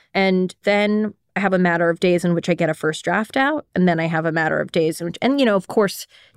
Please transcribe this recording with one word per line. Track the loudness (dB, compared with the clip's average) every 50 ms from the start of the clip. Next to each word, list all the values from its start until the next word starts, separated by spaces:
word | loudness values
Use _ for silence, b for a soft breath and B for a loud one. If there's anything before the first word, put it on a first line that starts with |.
| b b b
And | 0 0 2 2 2 0 -2 -4 _ -2
then | 0 0 2 2 0 0 0 -2 -4 -6 _ _ _ -6
I | -2
have | -2 0 2
a | 2
matter | 2 2 2 2 2 0
of | 0 2
days | 2 2 2 2 2
in | 0 0
which | 0 0 -2
I | 0
get | 0 0 -2
a | -2
first | -2 -2 -4 -4 -4 -4
draft | -2 -2 -2 -2 -2 -2
out. | 0 0 0 -2 -4 -6 _ -2
And | 2 2
then | 2 2 2
I | 0
have | -2 -2 -2 -2
a | -2 -2
matter | 0 0 0 0 -2
of | -4 -2 0
days | 0 0 0 -2 -4 -6
in |
which, | -8 -6 -4
and, | -2 0 2 2
you | 2
know, | 2 2
of | 0 -2
course, | -2 0 0 0 0 0 -6 -14 -18 b b b b b